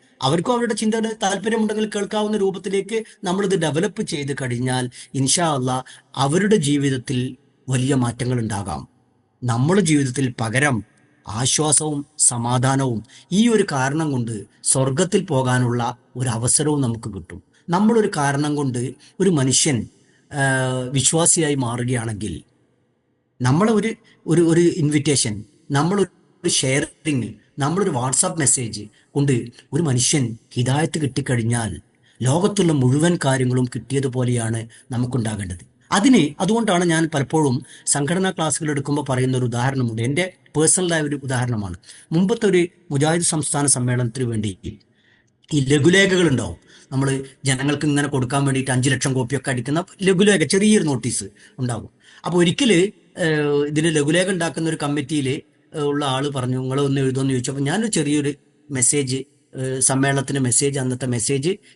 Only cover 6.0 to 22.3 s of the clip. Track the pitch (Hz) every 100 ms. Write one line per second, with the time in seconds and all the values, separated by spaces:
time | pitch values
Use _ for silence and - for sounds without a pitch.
6 | _ - 139 170 202 214 139 143 139 131
7 | - 127 127 - _ _ - 127 131 135
8 | 123 117 123 123 110 98 92 71 - _
9 | _ _ _ - 123 120 143 196 165 147
10 | 131 131 131 - 110 123 147 113 - _
11 | _ _ - 107 127 - 151 - 156 143
12 | 143 - - 120 120 127 131 135 131 110
13 | - - - 185 240 214 190 143 131 156
14 | 156 131 113 107 - _ - 139 131 135
15 | 185 202 180 135 127 127 123 120 117 120
16 | _ 127 127 113 120 - 151 147 123 113
17 | 113 92 82 85 - _ - 175 214 233
18 | 202 156 139 139 147 147 139 120 127 -
19 | - - 196 156 131 127 165 120 - _
20 | _ _ - 147 135 131 131 127 123 139
21 | - 160 170 - 151 139 120 120 120 120
22 | 113 101 101